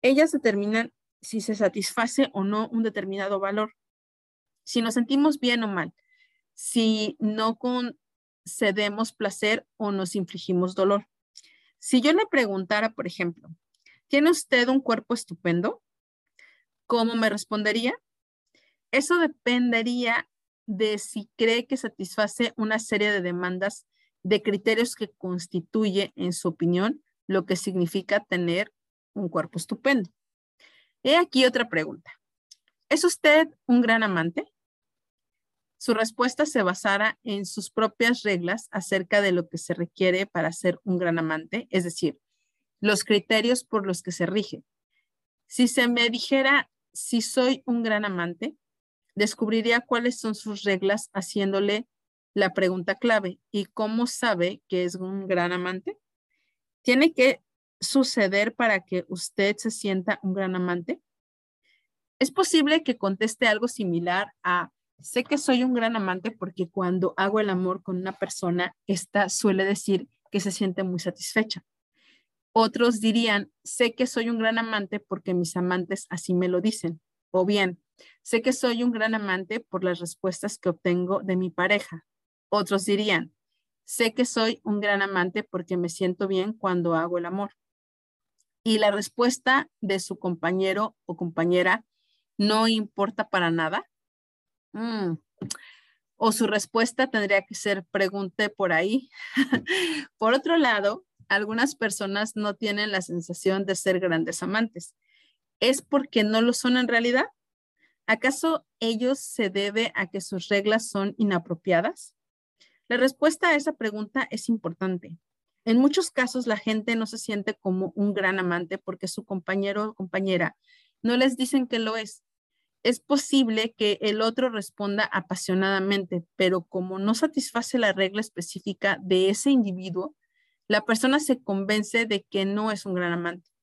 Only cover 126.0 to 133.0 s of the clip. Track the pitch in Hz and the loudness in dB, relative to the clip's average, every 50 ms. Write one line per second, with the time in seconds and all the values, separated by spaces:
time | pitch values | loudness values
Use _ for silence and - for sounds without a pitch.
126 | 185 175 185 175 165 _ _ - 190 185 185 185 170 _ - 190 185 185 190 190 | -2 -4 -6 -6 -6 _ _ 0 2 2 2 0 -2 _ -6 -6 -6 -6 -6 -2
127 | 196 208 226 226 311 311 320 285 262 - - 233 240 - - 247 226 202 190 185 | 0 0 2 2 0 0 0 -4 -6 -2 -4 -6 -4 -2 0 0 2 2 2 2
128 | 190 185 196 208 220 - _ - 175 - - - _ 208 185 _ - 196 196 - | 0 0 0 -4 -6 -6 _ -10 -10 -10 -12 -10 _ -8 -8 _ -2 -2 -2 -2
129 | 190 180 190 185 185 196 208 - - 277 277 254 214 202 180 185 185 190 170 180 | 0 2 2 4 4 4 2 2 2 4 4 4 4 2 -4 -6 -8 -6 -6 -6
130 | 196 302 _ _ _ _ _ _ _ _ _ _ _ - 214 214 - - 226 220 | -6 -8 _ _ _ _ _ _ _ _ _ _ _ 0 0 0 2 0 0 2
131 | - 254 269 302 302 - 254 254 _ - 196 190 196 196 214 208 208 208 - 226 | 2 2 2 2 2 0 -2 -2 _ -4 -4 -2 0 0 0 0 0 0 0 0
132 | 233 226 214 196 - _ - 196 190 196 202 208 214 220 214 196 - 202 185 180 | 0 0 -2 -4 -4 _ -2 -2 -2 0 -2 -2 -2 -2 -4 -4 -6 -4 -4 -2